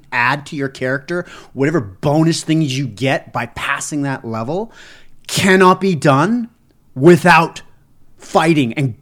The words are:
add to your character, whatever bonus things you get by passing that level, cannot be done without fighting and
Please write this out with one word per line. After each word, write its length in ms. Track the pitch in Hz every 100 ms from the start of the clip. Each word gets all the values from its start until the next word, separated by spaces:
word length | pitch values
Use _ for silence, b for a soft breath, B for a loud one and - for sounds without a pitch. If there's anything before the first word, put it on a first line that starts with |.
| -
add 320 | 127 120 143 139
to 100 | 147
your 120 | 135
character, 580 | - 127 139 143 175 175 B B
whatever 280 | 127 143 156
bonus 640 | 101 92 151 151 160 160
things 320 | - 160 147 131
you 100 | 135
get 460 | 101 131 160 -
by 140 | 123 120
passing 560 | - - - - 151
that 220 | 139 131
level, 460 | 113 113 117 180 233 B B B B - -
cannot 540 | - 190 190 185 170
be 140 | 196
done 560 | 156 156 135 196 240 226 _ _ _ _
without 680 | 131 156 180 175 165 165 - - _ _ _ - -
fighting 560 | - 190 165 151 117
and 200 | 131 135 104